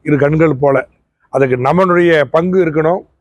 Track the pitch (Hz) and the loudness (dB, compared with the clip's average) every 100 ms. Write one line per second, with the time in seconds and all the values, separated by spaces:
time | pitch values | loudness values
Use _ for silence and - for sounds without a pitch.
0 | - 147 143 156 160 135 143 135 - _ | -4 0 0 2 0 0 0 -2 -4 _
1 | _ _ _ 135 135 127 127 170 190 175 | _ _ _ -2 0 0 0 0 0 2
2 | 175 160 139 160 180 185 165 151 156 190 | 2 2 0 -2 0 0 -2 0 -2 -2
3 | - _ | -6 _